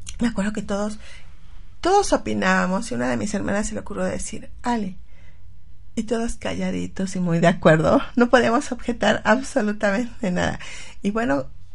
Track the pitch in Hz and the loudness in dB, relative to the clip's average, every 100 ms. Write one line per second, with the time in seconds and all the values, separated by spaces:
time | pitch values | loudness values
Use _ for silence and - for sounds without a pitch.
0 | - - 240 196 208 214 208 202 214 214 | -8 -2 -2 0 -2 -4 -4 -2 -2 -6
1 | - - - - - - - - 339 403 | -10 -10 -10 -10 -10 -10 -10 -2 4 4
2 | 392 277 214 214 190 185 185 190 - 240 | 6 2 2 0 2 4 2 0 -2 -2
3 | 247 240 208 196 202 202 220 208 - 202 | 0 0 -2 -2 0 0 -2 -4 -6 -4
4 | 185 190 - 214 - - 247 233 190 185 | -2 -2 -6 -8 -10 -6 -2 0 -2 -6
5 | - - - - - - - - - - | -10 -10 -10 -10 -10 -10 -10 -10 -8 -4
6 | 220 226 233 - 202 185 185 185 180 - | -2 -2 -2 -4 -4 -2 -2 -2 -4 -4
7 | 190 185 180 170 165 165 175 160 156 - | -2 0 2 4 4 6 6 8 6 4
8 | - - 240 254 233 240 - 240 - 233 | 4 2 6 6 6 2 0 -4 -4 0
9 | 208 226 202 240 269 269 214 208 202 196 | 2 2 4 2 2 0 0 0 0 0
10 | 240 - 196 180 170 - - - - - | -2 -4 -2 0 0 -2 -6 -10 -10 -4
11 | 202 220 240 277 - - - | -2 0 2 0 -2 -8 -10